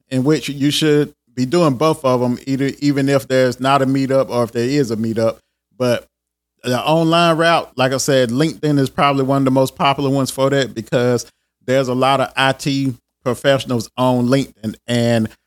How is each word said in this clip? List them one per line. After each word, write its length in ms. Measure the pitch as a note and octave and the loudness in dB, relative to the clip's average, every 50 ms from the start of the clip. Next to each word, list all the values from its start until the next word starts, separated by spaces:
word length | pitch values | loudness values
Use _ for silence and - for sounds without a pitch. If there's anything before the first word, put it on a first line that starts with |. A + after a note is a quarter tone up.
| _ _ | _ _
in 160 | C3 C3 B2+ | -4 -2 0
which 240 | D3 D#3 C#3+ - - | 0 0 0 -2 -6
you 220 | C#3+ C#3+ C3+ D3 | -6 -2 -2 -2
should 420 | C#3 - D#3 D3+ D3 D3 C#3+ D3 - _ _ _ _ | 0 0 0 2 2 2 0 -2 -6 _ _ _ _
be 100 | B2+ B2+ | -6 -4
doing 300 | B2 D#3+ F3 F3 D3+ C3 | 0 0 2 2 2 0
both 300 | A2 D3+ D#3+ D3+ D#3 - | 0 0 0 0 0 0
of 180 | C3 B2+ B2 | 0 0 2
'em, 160 | B2 B2 B2 - - | 0 -2 -2 -4 -4
either, 260 | C3+ C3+ B2+ C#3 C#3 - - | -6 -4 -2 -2 -4 -4 -2
even 280 | C#3+ C#3+ C#3 C#3 C3+ C#3 | -2 0 0 0 0 2
if 200 | C#3 C3+ - - | 2 0 0 0
there's 320 | C3 C3 C3 B2+ A#2+ - | 2 2 2 2 0 -2
not 220 | B2+ C3+ C#3 C#3 | 0 0 2 2
a 40 | C3+ | 2
meetup 440 | C3 C3+ C3+ C3+ B2+ C3+ C3+ B2 - | 0 0 0 0 0 0 0 0 0
or 140 | A#2 A#2+ A#2+ | 0 -2 -2
if 80 | A2 | -2
there 160 | - A#2+ A#2 B2+ | -2 -4 -2 0
is 220 | C#3+ D3 C3+ G#2+ | 0 0 0 0
a 60 | A2+ | -2
meetup. 420 | G#2+ A2+ A2+ A2 A2+ A2+ A2+ A2 - _ _ _ _ _ _ _ | -4 -4 -4 -2 0 -2 -2 -2 -6 _ _ _ _ _ _ _
But 300 | - B2+ B2 A#2 - - _ _ _ _ _ _ _ _ _ _ _ | -4 -2 -2 -2 -2 -4 _ _ _ _ _ _ _ _ _ _ _
the 180 | - B2 B2 A#2+ | -6 -4 -4 -2
online 560 | G2+ C#3+ D#3 E3 E3 D#3+ E3 E3+ F3 E3+ D#3+ | 0 0 0 2 2 2 2 2 4 2 2
route, 360 | D#3 E3 E3+ E3 D3+ - - _ | 2 2 2 2 2 0 -4 _
like 160 | B2 B2+ C3 | -2 -2 0
I 60 | C3+ B2+ | 0 -2
said, 320 | - D3+ C#3 C3 B2+ A2+ | 0 2 2 2 2 0
LinkedIn 480 | A#2 C3 D#3 D#3+ A2 G2+ - D3+ D3 C#3+ | 0 -2 -2 -2 -2 -4 -2 0 2 0
is 120 | C3+ B2 | 0 -2
probably 340 | - - D3 C#3+ C#3 C3+ C3+ | 0 0 0 0 2 0 0
one 140 | C3 C#3 C#3 | 0 0 0
of 60 | C3+ | 2
the 60 | C3 | 2
most 260 | C3 C3+ C3 B2+ - | 2 2 0 0 -2
popular 340 | - F3 C#3 C3+ - C#3+ C3+ | -2 0 0 0 0 0 0
ones 200 | C3+ C#3 C3 B2 | 0 0 -2 -2
for 200 | - C3 C3+ C3+ | -2 -2 0 0
that 240 | C#3 C3+ B2+ A2 G2+ | 2 0 -2 -2 -6
because 520 | A#2 G#2+ - - B2+ B2 B2 B2 A#2 - - _ _ _ _ _ _ _ | -10 -8 -4 -2 0 0 0 0 -2 -4 -8 _ _ _ _ _ _ _
there's 240 | - B2+ C3+ C3+ B2 | -2 0 0 0 0
a 60 | B2 | 0
lot 260 | B2+ C3 C3+ C#3 C3 | 0 2 2 2 2
of 120 | B2+ - - | 0 -2 -2
I 160 | C3 C3+ C3+ | 0 0 0
T 420 | C3+ - - D3 C#3 C#3 C3+ C3+ A#2+ - _ _ _ _ | 0 -2 -4 -4 -4 -2 -4 -4 -6 -8 _ _ _ _
professionals 680 | _ C3 A#2 - - C#3+ C#3 C3 - B2+ B2 A#2 G#2+ - _ | _ -6 -6 0 0 0 0 0 0 -2 -4 -4 -4 -6 _
on 320 | B2+ B2+ B2+ B2+ B2 B2 A#2+ | 0 0 2 2 2 2 2
LinkedIn, 480 | C3 C#3 C3+ - - _ - A2 - - _ | 0 0 -2 -4 -10 _ -10 -10 -10 -10 _
and 420 | - A#2+ A#2+ A#2 A#2 A#2 A2+ A2 G#2+ - _ _ | -4 -2 0 2 2 2 0 0 -4 -6 _ _